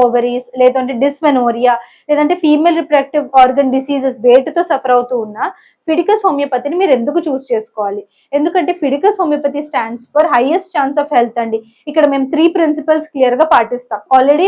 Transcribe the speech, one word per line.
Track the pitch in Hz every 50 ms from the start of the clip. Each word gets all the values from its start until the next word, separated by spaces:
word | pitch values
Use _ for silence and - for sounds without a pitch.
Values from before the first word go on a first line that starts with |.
| 254
ovaries, | 240 220 247 240 247 240 247 247 - - 254
లేదంటే | 254 254 254 262 254 247 262 226 254
dysmenorrhea, | 285 285 - 320 302 277 254 247 233 226 233 247 247 240 240 - - _ _ _ -
లేదంటే | 294 285 302 294 349 359 -
ఫీమేల్ | 302 302 294 311 349 320 330
రిప్రొడక్టివ్ | 311 - 302 277 269 269 - 302 269 247 - 262
ఆర్గన్ | 254 254 254 269 285 262 254
డిసీజెస్ | 269 262 277 285 277 254 269 240 220 208
వేటితో | 247 240 269 262 311 - 349 349 -
సఫర్ | 320 262 - 254 247
అవుతూ | 247 240 247 254 240 220
ఉన్నా | 214 208 214 262 381 - _ _ _ _ _ -
ఫిడికస్ | - 320 349 339 349 415 427 415
హోమియోపతిని | 381 294 277 285 277 269 247 254 285 320 359
మీరు | 381 339 269
ఎందుకు | 233 233 254 294 339 330
చూస్ | 320 269 262 269 -
చేసుకోవాలి? | 247 220 220 _ - 220 208 202 196 208 - _ _ _ _ - -
ఎందుకంటే | 285 302 339 339 370 311 285 349 359
ఫిడికస్ | 311 269 269 285 320 403 427 -
హోమియోపతి | 359 302 294 294 294 285 277 285 294
stands | 294 - 254 226 226 233 240 - _ -
for | 294 320 311 285
highest | 240 247 277 320 381 - - -
chance | 320 269 269 285 294
of | - - 302
health | 247 240 233 226 233 226
అండి. | 226 220 220 220 _ _ _ - 302
ఇక్కడ | 294 320 294 277
మేము | 277 269 269 269 -
త్రీ | 294 320 330 349
ప్రిన్సిపల్స్ | 339 330 302 302 294 - - 311 311 311 - -
క్లియర్ | 277 262 254 240 254
గా | 320 320 302
పాటిస్తాం. | 240 226 226 247 247 - - 220 202 - - 262
Already | 262 262 277 294 302 359